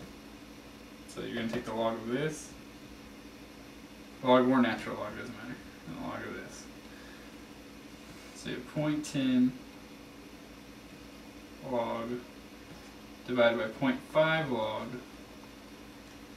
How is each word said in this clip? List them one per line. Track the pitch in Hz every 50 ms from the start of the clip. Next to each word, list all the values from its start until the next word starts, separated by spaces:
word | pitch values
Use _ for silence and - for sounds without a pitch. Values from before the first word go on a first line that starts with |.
| - - - - - - - - - - - - - - - - - - - - - -
So | - -
you're | 110 113 117
gonna | 117 113 113
take | - 123 -
the | 120 113
log | 113 113 113 117
of | 110 110
this, | 117 123 143 151 156 151 - - - - - - - - - - - - - - - - - - - - - - - - - - - - - - - - - - - - - -
log | 127 127 127 123
or | 127 131 127
natural | 120 120 117 - - - -
log, | - - - -
doesn't | - - - -
matter, | - 120 127 - - - - - - -
and | - -
the | - -
log | - - - -
of | - -
this. | - - - - - - - - - - - - - - - - - - - - - - - - - - - - - - - - - - - - - - - -
So | - - -
you | -
have | - - - -
point | 151 151 151 151 147 -
ten | - - 143 131 131 127 123 127 127 - - - - - - - - - - - - - - - - - - - - - - - - - - - - - - - - - - - - - - - - - - 156 135
log | 123 117 117 113 117 113 117 120 123 123 - - - - - - - - - - - - - - - - - - - - -
divided | 120 123 127 117 117 117 117
by | 110
point | 110 - - 143 127 123 - - - -
five | 156 156 160 160 160 156 131
log | 123 113 139 139 131 120 113 117 123 123 - - - - - - - - - - - - - - - - - - - - - - - - - - -